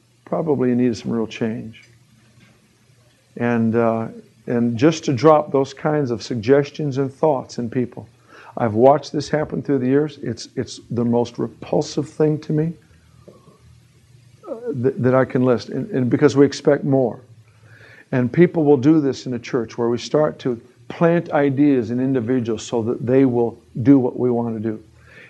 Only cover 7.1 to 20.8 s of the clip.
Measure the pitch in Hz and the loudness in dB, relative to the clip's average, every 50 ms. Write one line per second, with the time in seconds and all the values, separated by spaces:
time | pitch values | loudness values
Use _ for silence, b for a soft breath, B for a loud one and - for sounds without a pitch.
7.1 | 131 - - 160 143 127 123 - - - 120 110 - 131 120 117 - - 113 - | -4 -2 0 0 0 -2 -4 -8 -10 -10 -10 -6 -4 -4 -4 -4 -8 -14 -18 -20
8.1 | _ B B B B B B B B - 127 113 104 110 123 135 147 151 143 - | _ B B B B B B B B -4 -4 -2 2 4 6 6 6 4 2 -4
9.1 | - 156 139 - - 151 151 - - - 131 - 143 135 123 127 135 143 151 151 | -6 -8 -4 -2 -2 -2 -2 -4 -6 -8 -2 -2 -2 0 2 2 2 2 0 0
10.1 | 147 - - 127 117 - - - - 131 120 - - - - - 127 117 120 120 | -4 -8 -8 -8 -8 -8 -10 -12 -8 -8 -8 -8 -10 -16 -12 -8 -4 -2 0 2
11.1 | 117 120 120 117 - - 127 117 - - - - - 170 151 - - 165 139 - | 2 0 0 -2 -4 -6 -8 -8 -8 -14 -6 -2 -2 -2 -2 -2 -4 -6 -8 -8
12.1 | - - 156 151 156 147 - - 160 151 156 170 165 - b b b b b b | -2 0 0 0 0 -2 -4 -4 -2 -2 -2 -2 -6 -10 b b b b b b
13.1 | b b - - - - _ - - _ _ - - - _ _ _ _ _ _ | b b -20 -20 -20 -20 _ -20 -20 _ _ -20 -20 -20 _ _ _ _ _ _
14.1 | _ - _ _ _ _ 466 392 269 226 339 - - 127 117 135 - - 120 127 | _ -20 _ _ _ _ -14 -14 -14 -10 -8 -8 -6 -2 -2 -2 0 0 0 2
15.1 | 127 131 127 123 - 131 127 127 120 107 - - - 135 123 - - 135 127 120 | 4 2 2 2 0 0 2 2 2 0 -2 -6 -8 -8 -8 -6 -4 -2 0 0
16.1 | - - 151 139 117 135 143 139 - - - 160 143 - - 147 135 135 127 110 | 0 2 2 4 6 6 4 4 2 0 0 0 0 2 0 0 0 0 0 -2
17.1 | 104 - - _ - - _ b b b b b b b b b b b b b | -4 -8 -14 _ -20 -20 _ b b b b b b b b b b b b b
18.1 | - 127 127 120 - 165 175 165 - 170 151 143 147 131 117 151 160 160 139 135 | -2 -2 -2 0 4 4 4 4 4 2 4 4 4 4 6 4 4 4 2 0
19.1 | 123 - - 131 123 113 117 - - 127 113 110 - - 117 117 120 117 - - | -4 -4 -6 -8 -8 -8 -8 -6 -4 -4 -4 -4 -6 -4 -2 -2 -2 -2 -4 -2
20.1 | - 151 151 160 156 - - 139 120 110 b b b b | 0 0 0 0 -2 -4 -6 -6 -6 -6 b b b b